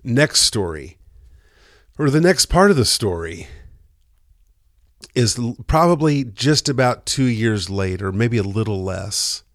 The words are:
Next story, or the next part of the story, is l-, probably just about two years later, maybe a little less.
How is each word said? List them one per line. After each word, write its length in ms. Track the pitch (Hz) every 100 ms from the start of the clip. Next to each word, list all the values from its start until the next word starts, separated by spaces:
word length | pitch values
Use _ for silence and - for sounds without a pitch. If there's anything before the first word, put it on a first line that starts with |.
Next 380 | 127 123 151 -
story, 560 | - 113 90 78 69 - - - - - _ _ _ _ _ -
or 100 | 147
the 100 | 151
next 260 | 175 190 -
part 240 | 175 202
of 60 | 156
the 80 |
story, 640 | 104 - 107 85 82 85 - - - - _ _ _ _ _ _ _ _ _ _ _ _ -
is 240 | 127 120 -
l-, 180 | 117 127 -
probably 560 | 160 175 165 156 143
just 460 | 123 98 135 147 151
about 380 | 127 127 117 -
two 180 | -
years 440 | 131 110 113 107 90
later, 440 | 98 95 92 98
maybe 240 | 95 117 117
a 60 |
little 400 | 98 101 110 98
less. 580 | 95 92 98 - - - _